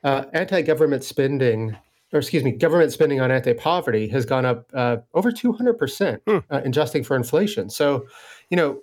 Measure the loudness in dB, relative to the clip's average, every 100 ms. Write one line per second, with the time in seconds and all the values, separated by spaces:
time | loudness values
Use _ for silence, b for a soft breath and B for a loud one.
0 | 0 -2 -2 -6 -2 0 0 2 2 2
1 | -4 -2 0 2 2 0 -4 -8 _ _
2 | _ -2 0 0 0 0 2 4 2 2
3 | 2 2 2 2 0 0 0 0 0 -2
4 | 0 -2 0 0 0 -2 -4 -2 -2 -2
5 | -2 0 0 0 -2 0 0 0 -2 -2
6 | -2 -2 0 -2 0 -4 0 0 0 -2
7 | 0 -2 2 0 0 -2 -6 -2 0 0
8 | -6 B B B B 0 0 -2